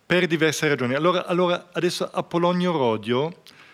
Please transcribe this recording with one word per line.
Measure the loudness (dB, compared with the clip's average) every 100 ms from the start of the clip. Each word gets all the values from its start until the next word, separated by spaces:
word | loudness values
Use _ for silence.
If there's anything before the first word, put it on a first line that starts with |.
per | _ 0 2
diverse | 2 0 2 0
ragioni. | 0 0 0
Allora, | 2 0 -2
allora | 0 0 0 -4
adesso | -4 -2 -2 -6
Apollonio | -6 -4 0 0 2 0
Rodio, | 0 0 0 -2 -2 -2 -8 -20 -20 -20